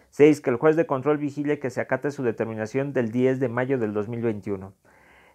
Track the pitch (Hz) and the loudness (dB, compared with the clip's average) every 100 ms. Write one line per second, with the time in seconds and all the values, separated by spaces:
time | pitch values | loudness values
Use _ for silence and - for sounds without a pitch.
0 | _ - 151 147 135 117 156 160 160 135 | _ 6 6 6 0 2 2 2 0 0
1 | 139 147 147 139 147 147 135 123 113 131 | 0 0 -2 -4 -4 -2 -4 -4 -2 -2
2 | 143 139 123 110 113 110 107 135 143 135 | -4 -2 -2 -2 -4 -4 -4 -4 -2 -2
3 | 113 120 127 131 131 120 127 135 107 104 | -2 0 0 2 -2 -2 -2 -2 -2 -2
4 | 104 117 117 107 104 98 98 - _ _ | -4 -4 -4 -4 -6 -8 -8 -18 _ _
5 | _ - - | _ -20 -20